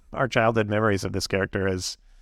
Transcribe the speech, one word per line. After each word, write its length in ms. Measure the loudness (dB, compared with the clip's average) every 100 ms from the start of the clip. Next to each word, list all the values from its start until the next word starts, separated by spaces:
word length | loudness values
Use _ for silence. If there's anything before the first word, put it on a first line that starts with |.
| -6
our 160 | -4 0
childhood 400 | 2 2 2 0
memories 340 | 2 2 2
of 100 | -2
this 140 | -4 -2
character 400 | -2 0 0 -2
as 300 | -2 -6 -12 -18 -20